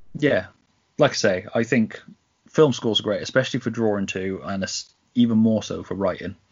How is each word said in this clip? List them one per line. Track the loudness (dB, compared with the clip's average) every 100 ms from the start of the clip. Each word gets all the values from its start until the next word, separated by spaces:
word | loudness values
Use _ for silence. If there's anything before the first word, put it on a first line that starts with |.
| -16
yeah, | -2 0 0 -4 _ _ _ _ 0
like | 2
I | 2
say, | 0 0 -4 -4
I |
think | 0 2 0 -4 -20 -20 _ _ _
film | 2 4
scores | 2 0 0
are |
great, | 0 -4
especially | 0 0 0 -4
for | -4
drawing | -2 0 0 -2
to, | -4 -4 -6
and | -6 -6
es-, | -4 -6 -12 _ _ 2
even | 4 4
more | 4 2
so | -2 -10
for | -8 -2
writing. | -2 -2 -8 -12 _